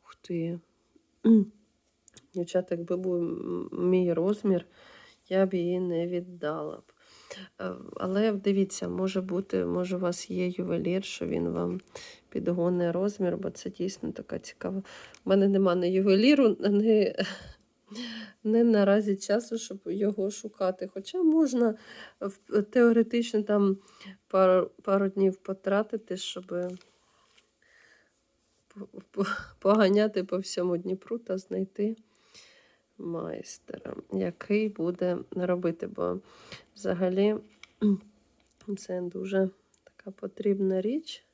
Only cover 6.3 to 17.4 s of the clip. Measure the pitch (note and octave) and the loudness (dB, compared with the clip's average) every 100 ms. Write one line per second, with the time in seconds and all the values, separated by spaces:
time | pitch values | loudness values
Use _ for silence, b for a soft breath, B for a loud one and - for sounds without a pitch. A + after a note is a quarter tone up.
6.3 | F3 D3+ D#3 D3+ - _ _ B B B | -8 -6 -6 -8 -12 _ _ B B B
7.3 | G3 F#3+ - F#3 - - - F#3 F#3+ A3 | -16 -16 -12 -10 -10 -14 -8 -2 0 0
8.3 | G3+ G3 G3 F#3+ - F3+ F3+ F#3+ F#3+ F#3 | 0 0 2 0 -2 -6 -2 -2 -2 -4
9.3 | F3 G3 F#3+ F3 F3 F3+ F3+ F3+ F3+ - | -6 -2 -2 0 -2 -2 -2 -2 -4 -6
10.3 | F#3 F3+ F3+ F3+ E3+ F3 F#3 G3 - F2 | -4 -4 -4 -4 -2 -2 -2 -4 -8 -4
11.3 | E2+ - - F3 F#3 - B B B _ | -2 -2 -2 -4 -6 -10 B B B _
12.3 | - - F3 F3 F3 F3 E3+ G3 G3+ F3+ | -4 -2 0 0 2 0 0 -2 0 -2
13.3 | F3 F3 - - - F3+ - - - - | -2 -6 -8 -12 -6 -8 -6 -8 -10 -10
14.3 | - - - - G3 G3 B B B - | -10 -12 -10 -6 -6 -8 B B B 2
15.3 | G3 G3 G3 F#3+ F3 F3 F#3 G3 G3 A#3+ | 4 4 4 4 2 2 2 4 6 6
16.3 | C#4+ A#3 F#3 G#3 G3+ A3 G#3+ F#3+ - F#3+ | 6 4 4 0 2 2 2 2 -2 -6
17.3 | F#3+ | -8